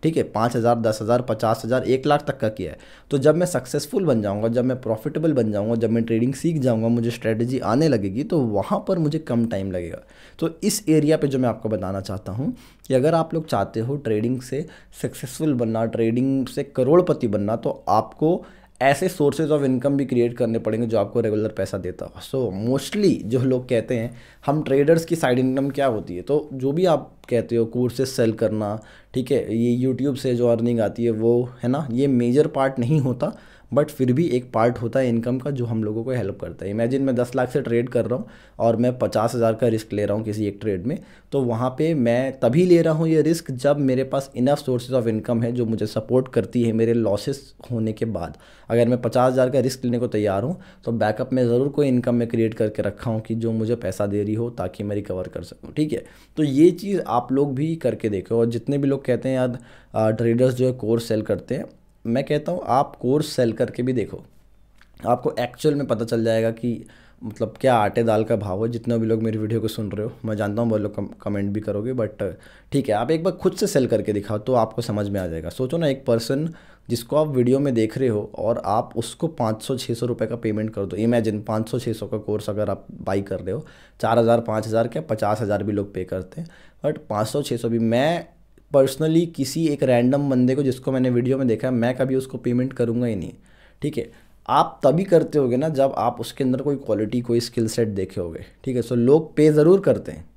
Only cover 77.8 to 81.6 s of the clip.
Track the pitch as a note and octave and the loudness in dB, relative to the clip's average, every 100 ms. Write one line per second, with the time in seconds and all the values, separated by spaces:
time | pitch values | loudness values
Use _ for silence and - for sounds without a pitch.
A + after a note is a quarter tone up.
77.8 | A2 C3 C3 G#2 G#2 - G#2+ A#2 - G#2+ | 0 0 0 0 -4 -6 -2 -2 0 -2
78.8 | - - A2+ - E3 E3 A2+ A2 - C3 | -2 -6 -8 -4 -6 -2 -2 -2 -4 -6
79.8 | - A#2 B2 A#2 A2+ A#2 A2 G#2+ A2 G#2+ | -4 -4 -2 -2 -4 -4 -2 -2 -4 -4
80.8 | G2 F#2+ A2+ A#2+ A2 G#2 A2 A2 | -6 0 2 2 2 -2 -2 -4